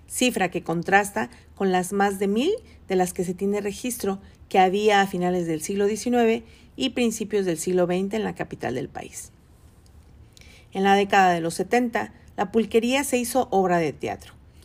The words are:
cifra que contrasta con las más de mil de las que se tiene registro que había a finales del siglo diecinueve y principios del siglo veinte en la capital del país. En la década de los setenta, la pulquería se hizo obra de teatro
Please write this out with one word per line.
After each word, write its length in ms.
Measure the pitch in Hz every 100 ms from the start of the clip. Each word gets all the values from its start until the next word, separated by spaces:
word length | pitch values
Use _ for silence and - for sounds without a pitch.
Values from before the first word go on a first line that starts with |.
| -
cifra 440 | - 247 233 -
que 120 | 180
contrasta 680 | - 170 170 196 202 214 240 - -
con 180 | - 196
las 200 | 185 180
más 240 | 202 202 196
de 100 | 196
mil 220 | 214 302 466 - - -
de 80 | 190
las 180 | 180
que 100 | -
se 80 | 180
tiene 280 | 180 196 208
registro 600 | 202 202 254 240 196 196 - - -
que 100 | 202
había 420 | 185 196 214 202
a 60 | 196
finales 400 | 180 175 180 170
del 160 | 156
siglo 240 | - 196 202
diecinueve 560 | 214 247 240 226 226 - - -
y 160 | - 262
principios 560 | - 233 226 196 208 190
del 100 | 156
siglo 300 | - 180 175
veinte 300 | 180 196 220
en 80 |
la 100 | 196
capital 400 | 175 170 - 113
del 140 | 123 -
país. 420 | - - - - _ _ _ - - - - - - - - - - -
En 120 | 196
la 100 | 196
década 380 | 196 202 202 185
de 80 | 175
los 140 | 165
setenta, 580 | 170 190 240 247 220 220 - - -
la 160 | 196
pulquería 500 | 233 202 226 240 269
se 160 | 277 254
hizo 300 | 240 262 247
obra 280 | 190 190 175
de 140 | 156
teatro 420 | - 113 98 - - - -